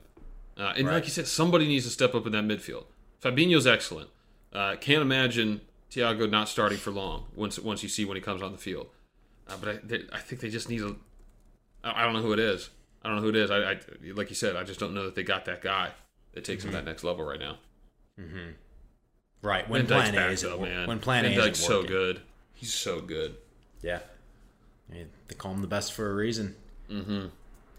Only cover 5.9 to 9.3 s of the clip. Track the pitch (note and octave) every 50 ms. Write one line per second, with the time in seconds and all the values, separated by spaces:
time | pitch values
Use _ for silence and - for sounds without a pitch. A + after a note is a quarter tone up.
5.9 | - B2+ A#2+ A#2 A2+ A2 A2+ G#2 G#2 G#2+ G#2+ G#2+ - - G#2+ G#2 G2+ G2 - G#2
6.9 | G2 G2 F#2+ F2+ D#2 E2 - - - - G#2+ G2 - - - A2 G#2+ G#2+ - F#2+
7.9 | - - G#2 G2 G2 F#2+ F#2+ G#2 G2 F#2 F#2+ F#2+ G2 F2+ - - G#2+ - - -
8.9 | - - _ _ _ _ _ _